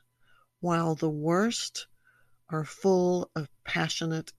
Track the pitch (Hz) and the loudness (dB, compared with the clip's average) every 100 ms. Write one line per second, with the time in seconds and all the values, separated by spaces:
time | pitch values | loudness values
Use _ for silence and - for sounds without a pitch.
0 | _ _ _ _ _ _ 175 165 165 156 | _ _ _ _ _ _ 0 2 2 0
1 | 160 151 156 175 233 - - - - _ | 0 0 2 2 2 0 -6 -10 -16 _
2 | _ _ _ _ - 156 147 - 196 185 | _ _ _ _ -8 -6 -6 -2 2 4
3 | 180 180 - 165 143 _ - 170 165 - | 4 2 -2 -6 -8 _ -6 -2 -2 -2
4 | 165 160 156 | -4 -4 -6